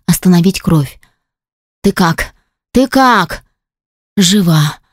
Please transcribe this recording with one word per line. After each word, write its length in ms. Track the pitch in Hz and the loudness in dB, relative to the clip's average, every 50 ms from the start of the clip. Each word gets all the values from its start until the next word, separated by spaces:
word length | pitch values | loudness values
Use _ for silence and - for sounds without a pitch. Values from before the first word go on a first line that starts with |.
| - | -4
остановить 540 | - - - - 180 175 170 170 196 180 - | -4 -4 0 2 2 2 2 2 0 -2 -2
кровь. 400 | - 170 165 151 139 - - - _ _ _ _ _ _ _ _ _ _ _ _ _ _ _ _ | -2 0 0 0 -2 -4 -10 -20 _ _ _ _ _ _ _ _ _ _ _ _ _ _ _ _
«Ты 100 | - 196 | -4 -2
как? 420 | 190 - 185 165 160 - - - _ _ _ _ _ _ _ _ | 0 0 -2 -2 -2 -4 -8 -12 _ _ _ _ _ _ _ _
Ты 140 | - 240 269 | 0 0 0
как?» 580 | 254 - 269 262 247 226 196 160 - - - _ _ _ _ _ _ _ _ _ _ _ _ _ _ - | 0 0 2 2 2 2 0 -2 -4 -8 -16 _ _ _ _ _ _ _ _ _ _ _ _ _ _ -4
«Жива», 640 | 208 185 170 202 208 175 170 160 156 151 151 - - _ _ | -2 0 0 2 0 2 2 2 0 0 -2 -6 -12 _ _